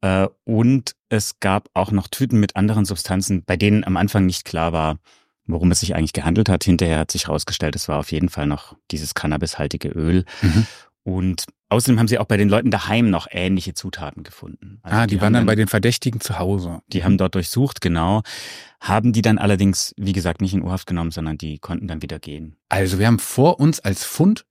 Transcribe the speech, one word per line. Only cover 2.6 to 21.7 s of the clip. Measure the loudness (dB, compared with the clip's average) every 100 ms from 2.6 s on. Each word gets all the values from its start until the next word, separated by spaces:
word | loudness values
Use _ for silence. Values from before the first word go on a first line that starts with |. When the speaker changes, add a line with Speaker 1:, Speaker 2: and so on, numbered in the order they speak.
| 0 2 0
Speaker 1:
Substanzen, | -4 -2 -2 0 -4 -2
bei | 2
denen | 4 2
am | 2 0
Anfang | 2 2 2
nicht | 0 -6
klar | -2 0
war, | 0 0 -2 _ _ _ _ -6
worum | 0 2
es | 2
sich | 0 -2
eigentlich | -2
gehandelt | 0 0 2 4
hat. | 2
Hinterher | 4 2 4 0
hat | -2
sich | -4 -4
herausgestellt, | -4 -4 -4 -4 -4
es | -4
war | -4
auf | -2
jeden | -2 -2
Fall | -2 -4
noch | -4 -8 -20 _
dieses | -10 -8
cannabishaltige | -6 -4 -2 -4 -4 -6 -4 -6
Öl. | -4 2 2 0 -2
Speaker 2:
Mhm. | 2 2 0 -4 -20 _
Speaker 1:
Und | -6 -2 -2 -4 -8 _ _
außerdem | 0 4 4
haben | 4
sie | 0
auch | 0
bei | 2
den | 4
Leuten | 4 2
daheim | 0 0 2 2
noch | 0 -2
ähnliche | -4 -2 -2 -4
Zutaten | -10 -12 -10 -12 -12
gefunden. | -20 -18 -18 -18 -20 -20
Also | -2 0
Speaker 2:
Ah, | 2
die | 2
Speaker 1:
die |
Speaker 2:
waren | 2
Speaker 1:
haben |
Speaker 2:
dann | 4
Speaker 1:
dann | 4
Speaker 2:
bei | 2
den | 2
Verdächtigen | 2 2 0 -4 -4
zu | -6 -4
Hause. | -2 -2 -4 -10 _
Speaker 1:
Die | -2
Speaker 2:
Mhm. |
Speaker 1:
haben | 2 2
dort | 2 -2
durchsucht, | -4 -2 -2 -2
genau. | -2 0 0 0 -2 -14 -16 -18 -20 _
Haben | -2 2 2
die | 2
dann | 2 2
allerdings, | 2 4 4 2 -4 -6
wie | -2
gesagt, | 0 -2 -2
nicht | -2
in | -2
U-Haft | -2 -6 -4
genommen, | -4 -4
sondern | -6 -6 -6
die | -8 -12
konnten | -8